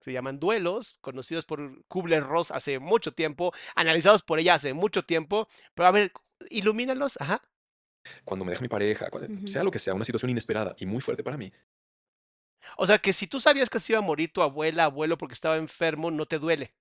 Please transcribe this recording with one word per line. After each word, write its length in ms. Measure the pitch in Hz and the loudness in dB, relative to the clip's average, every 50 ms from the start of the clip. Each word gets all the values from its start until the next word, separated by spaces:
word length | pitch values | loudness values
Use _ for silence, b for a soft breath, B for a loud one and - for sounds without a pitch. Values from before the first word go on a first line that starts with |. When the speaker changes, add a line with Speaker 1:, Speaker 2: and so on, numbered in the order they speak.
Speaker 1:
Se 120 | - 135 | -14 -10
llaman 260 | 127 127 127 135 135 139 | -8 -8 -8 -8 -6 -4
duelos, 580 | 156 196 226 220 175 175 190 240 226 - - _ | -2 0 0 0 0 -2 -4 -4 -6 -10 -14 _
conocidos 440 | - 143 127 131 127 - 160 165 - | -14 -12 -12 -12 -10 -8 -8 -8 -8
por 380 | - 156 143 147 139 131 - _ - | -8 -8 -10 -10 -12 -14 -18 _ -8
Kubler-Ross 640 | - 185 175 165 160 156 143 135 151 170 170 - | -6 -4 0 2 2 2 2 2 0 -2 -2 -2
hace 280 | 147 131 - 147 139 131 | -4 -6 -4 -4 -4 -4
mucho 340 | 135 165 214 226 - 151 | 0 2 2 2 2 0
tiempo, 400 | - - 156 156 147 151 175 180 B B B B B | -4 -2 -2 -2 -2 -2 -4 -4 B B B B B
analizados 480 | 165 170 160 165 170 160 190 214 196 | 0 2 2 4 6 8 8 8 8
por 160 | - - 160 156 | 6 2 2 4
ella 140 | 165 175 175 | 6 6 6
hace 200 | 151 143 139 131 | 6 4 -2 -2
mucho 280 | 160 190 214 - 190 | 0 0 0 0 0
tiempo, 460 | - - 170 160 156 151 202 214 214 - b b b b b | 0 0 0 0 0 -2 -2 -4 -4 -4 b b b b b
pero 120 | - 170 180 | 4 6 6
a 40 | |
ver, 200 | 190 208 208 - - - _ _ _ - - - | 8 6 4 2 -2 -10 _ _ _ -20 -14 -8
ilumínalos, 680 | - 214 190 214 214 226 247 262 262 262 285 269 - - | -4 0 0 2 2 0 0 -2 -2 -2 -2 -4 -4 -4
ajá. 200 | 143 139 202 254 _ _ _ _ _ _ _ _ _ _ _ _ - B B B B | -2 -2 -2 -2 _ _ _ _ _ _ _ _ _ _ _ _ -20 B B B B
Speaker 2:
Cuando 200 | - 98 95 95 | -8 -6 -4 -4
me 80 | 90 | -4
deja 100 | 87 - | -4 -4
mi 60 | 123 117 | -4 -4
pareja, 420 | 113 101 101 107 107 98 - - | -2 0 0 0 0 -2 -4 -8
cuando 220 | - - - - | -8 -10 -10 -10
Speaker 3:
Ujú. 140 | 214 190 202 202 | -10 -10 -8 -6
Speaker 2:
sea 160 | 196 139 180 | -4 -2 -2
lo 60 | 196 | -2
que 80 | - - | -2 -4
sea, 160 | - 98 95 | -4 -4 -2
una 100 | 98 113 | -2 -2
situación 260 | - 113 110 - 127 | -2 -4 -2 -2 -2
inesperada 440 | 123 117 - - 104 107 107 90 - - | -2 -2 -2 -2 -2 -2 -2 -4 -6 -8
y 80 | 98 | -8
muy 140 | 92 107 131 | -6 -6 -4
fuerte 240 | - - 120 - 107 | -4 -4 -6 -6 -6
para 120 | 127 139 143 | -8 -8 -8
mí. 140 | 101 95 - _ _ _ _ _ _ _ _ _ _ _ _ _ _ _ _ _ _ _ _ _ B B B | -10 -12 -14 _ _ _ _ _ _ _ _ _ _ _ _ _ _ _ _ _ _ _ _ _ B B B
Speaker 1:
O 100 | B 190 | B 4
sea, 120 | 175 214 202 | 4 4 4
que 140 | - 196 | 4 2
si 140 | 185 - 196 | 0 0 0
tú 140 | - - 269 | -2 -2 2
sabías 300 | - 302 285 277 262 214 | 4 4 4 4 2 0
que 80 | - 220 | -2 -2
se 120 | - - | -2 0
iba 60 | 220 220 | 0 0
a 20 | |
morir 300 | 208 175 147 143 165 165 | 2 0 -2 -2 -2 -2
tu 100 | - 190 | 0 0
abuela, 420 | 165 143 135 151 151 160 160 170 165 | 0 0 0 0 -2 0 2 4 2
abuelo, 320 | 151 135 143 156 160 170 - | 2 2 0 -2 -2 -2 -4
porque 160 | 165 131 123 | -6 -10 -10
estaba 220 | - - 160 160 | -4 -2 -2 0
enfermo, 540 | 160 160 151 - - 170 160 156 147 160 170 | -2 -2 -6 -6 -2 -2 -2 -2 -2 -4 -4
no 160 | 160 151 156 | -4 -4 -4
te 120 | - 165 151 | -4 -4 -4
duele. 360 | 143 165 165 147 131 - _ _ | -2 0 -2 -2 -4 -8 _ _